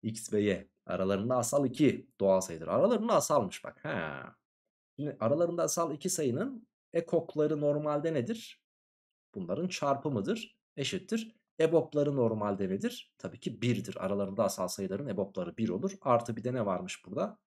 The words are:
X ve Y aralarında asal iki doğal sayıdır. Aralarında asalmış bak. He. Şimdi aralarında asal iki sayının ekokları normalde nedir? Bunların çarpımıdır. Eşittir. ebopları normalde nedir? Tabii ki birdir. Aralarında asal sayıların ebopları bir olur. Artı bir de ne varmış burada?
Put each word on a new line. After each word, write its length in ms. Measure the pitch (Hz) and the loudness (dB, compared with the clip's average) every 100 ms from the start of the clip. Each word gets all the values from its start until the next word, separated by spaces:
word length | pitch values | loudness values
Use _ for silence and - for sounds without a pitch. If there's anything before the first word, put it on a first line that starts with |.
X 300 | 110 107 - | -6 -8 -2
ve 80 | 104 | 2
Y 280 | 104 92 - _ - | 2 0 -4 _ -6
aralarında 520 | 90 95 98 110 127 | -2 0 0 2 0
asal 280 | 113 143 135 | 2 2 0
iki 420 | - 143 101 - _ | 4 4 4 -8 _
doğal 220 | 98 95 | 4 4
sayıdır. 260 | 92 82 82 | 2 -8 0
Aralarında 460 | 104 190 226 226 | 4 4 4 4
asalmış 500 | 185 - 151 98 - | 2 4 2 2 -6
bak. 220 | - - 147 | -14 -12 -6
He. 260 | 131 80 69 64 - _ _ _ _ _ - | -4 -4 -6 -12 -18 _ _ _ _ _ -8
Şimdi 220 | 147 - | -8 -2
aralarında 440 | 113 147 170 170 | 0 2 2 2
asal 300 | 160 - 165 | 0 0 -2
iki 160 | 160 190 | -2 -4
sayının 580 | 180 147 123 247 254 - _ _ | 0 0 0 -2 -6 -14 _ _
ekokları 680 | 165 165 165 165 151 151 156 | -4 2 0 0 0 2 4
normalde 520 | 147 147 151 147 160 | 2 2 0 0 0
nedir? 480 | 156 123 226 - - _ _ _ _ _ _ _ 104 | 0 -2 -4 -8 -20 _ _ _ _ _ _ _ -12
Bunların 320 | 87 101 180 | -4 -2 -2
çarpımıdır. 920 | - 143 135 156 123 104 226 - _ _ - | -2 0 0 0 -2 0 -2 -6 _ _ -6
Eşittir. 580 | 135 - - 226 226 _ _ _ | -4 -4 -4 -6 -6 _ _ _
ebopları 560 | 160 165 - 143 143 139 | 4 4 2 0 0 2
normalde 540 | 113 107 104 98 95 | 2 2 0 0 0
nedir? 440 | 95 240 - - _ | 0 -2 -6 -16 _
Tabii 220 | - - | -12 -8
ki 220 | - 117 | -8 -2
birdir. 440 | 123 107 - - 95 | 0 0 -2 -6 -2
Aralarında 380 | 101 98 98 | 0 -2 0
asal 240 | 95 - 90 | 0 0 -4
sayıların 400 | - 95 98 139 | -2 -4 -4 -4
ebopları 500 | 95 95 - 85 82 | -2 -2 -4 -6 -2
bir 120 | 110 | -2
olur. 280 | 95 185 196 | 0 -2 -4
Artı 340 | - 120 - 113 | 2 2 2 -4
bir 80 | |
de 100 | 123 | -4
ne 120 | 127 101 | -2 0
varmış 400 | 90 92 - - | -2 -4 -12 -8
burada? 340 | 110 202 - | -4 -4 -6